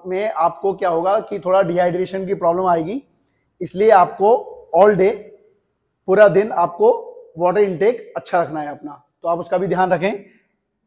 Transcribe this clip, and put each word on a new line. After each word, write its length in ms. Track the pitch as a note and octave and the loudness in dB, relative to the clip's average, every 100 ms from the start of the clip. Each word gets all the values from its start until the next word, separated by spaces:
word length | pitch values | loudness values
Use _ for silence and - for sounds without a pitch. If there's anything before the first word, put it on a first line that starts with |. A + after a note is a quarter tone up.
| F#3 | -8
में 240 | F#3 G#3+ | -6 -4
आपको 420 | - E3+ - G3 | -2 -2 -2 -6
क्या 160 | F3 F#3+ | -2 -2
होगा 300 | E3 F#3 G#3+ | -2 0 -2
कि 200 | G#3+ G3+ | -4 -8
थोड़ा 220 | E3+ F#3+ | 0 0
dehydration 640 | F3 F3 F3+ F3+ F#3 F#3+ F#3 | 2 0 0 -2 -6 -6 -6
की 80 | |
problem 320 | F#3+ F3 F3 F#3 | -2 -2 0 0
आएगी, 360 | E3+ D#3+ C4+ - _ _ _ _ - | 0 -2 -8 -12 _ _ _ _ -14
इसलिए 280 | F3 F3+ A3 | -8 0 6
आपको 440 | G3 F3 - G3+ B3+ - - - E3 | 6 4 2 2 2 -2 -18 -2 4
all 180 | G#3 F#3+ | 4 4
day, 180 | F#3+ - - - _ _ _ _ _ _ - | 2 -2 -10 -20 _ _ _ _ _ _ 0
पूरा 200 | F#3+ G#3 | 6 6
दिन 240 | F3+ G#3+ | 4 0
आपको 420 | - F3 - A3 - - - - D#3 | -2 -2 0 0 0 -4 -18 -18 -4
water 240 | F3 G3 | -2 0
intake 520 | G3+ D#3+ G#3 B3 - - | 0 0 -2 -2 -8 -14
अच्छा 240 | - F3 | -4 -4
रखना 200 | D#3+ D#3 | -4 -6
है 60 | D3 | -10
अपना, 360 | C#3+ D3 D#3 _ _ | -12 -16 -18 _ _
तो 60 | E3+ | -6
आप 120 | F3 | -6
उसका 180 | F3 F#3 | -4 -4
भी 100 | F#3+ | -2
ध्यान 260 | F3 F#3 | -2 0
रखें, 200 | E3+ F#3+ A#3+ - _ _ _ _ _ | 0 -2 -6 -12 _ _ _ _ _